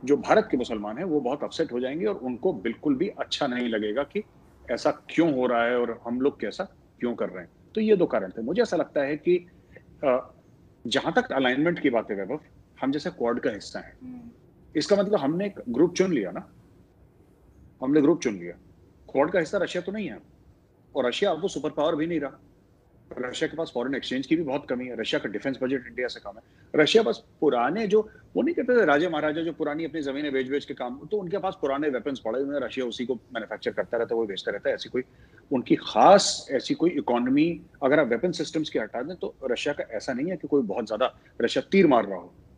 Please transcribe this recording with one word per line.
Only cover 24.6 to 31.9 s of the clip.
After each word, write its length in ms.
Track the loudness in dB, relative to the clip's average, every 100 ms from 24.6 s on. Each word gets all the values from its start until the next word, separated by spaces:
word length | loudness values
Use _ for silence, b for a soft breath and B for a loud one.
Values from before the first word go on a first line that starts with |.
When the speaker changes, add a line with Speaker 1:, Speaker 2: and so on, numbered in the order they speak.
| -4
Speaker 1:
कमी 160 | -6 -6
है, 160 | -6
रशिया 180 | -2 -2
का 100 | -2
defense 300 | -4 -4 -2
budget 240 | -2 -2 -6
India 200 | -6 -6
से 120 | -6
कम 120 | -14
है। 100 | -16 b b b 4
रशिया 280 | 6 6
बस 220 | 4 -2 _ _
पुराने 460 | 2 4 2 0 2
जो, 220 | 2 2 B B -2
वो 60 |
नहीं 140 | 0 0
कहते 260 | 2 4
थे 40 | 6
राजे 240 | 4 2
महाराजा 320 | 0 -2 -2
जो 120 | -4
पुरानी 320 | -4 -4 -4 -6
अपनी 160 | -4
जमीनें 320 | -4 -4 -2
बेच-बेच 320 | -2 0 -2 -4
के 80 |
काम, 340 | -8 -8 -8 -4
तो 60 | -4
उनके 200 | -2 -2
पास 200 | -2 -2
पुराने 280 | -2 0
weapons 300 | 0